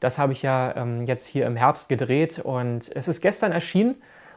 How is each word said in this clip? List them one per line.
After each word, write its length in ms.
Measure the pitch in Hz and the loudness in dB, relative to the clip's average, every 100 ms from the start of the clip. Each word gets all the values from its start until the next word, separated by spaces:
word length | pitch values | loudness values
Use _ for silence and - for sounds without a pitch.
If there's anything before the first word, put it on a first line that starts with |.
Das 180 | 127 135 | -2 0
habe 140 | 143 | 0
ich 100 | 131 | 0
ja, 320 | 139 131 127 - | 0 0 0 -2
ähm, 280 | 120 117 | -4 -2
jetzt 220 | 120 127 - | -2 -4 -4
hier 200 | 139 120 | -2 0
im 100 | 117 | 4
Herbst 320 | 127 147 - | 4 4 0
gedreht 520 | 120 123 135 160 - | -2 2 2 2 -2
und 500 | - 127 123 120 - | -4 -2 -2 -4 -6
es 120 | - 135 | -6 -4
ist 140 | 160 | 0
gestern 320 | 185 202 214 | 0 2 0
erschienen. 420 | 170 170 185 233 269 - - - | 0 0 2 2 0 -10 -20 -20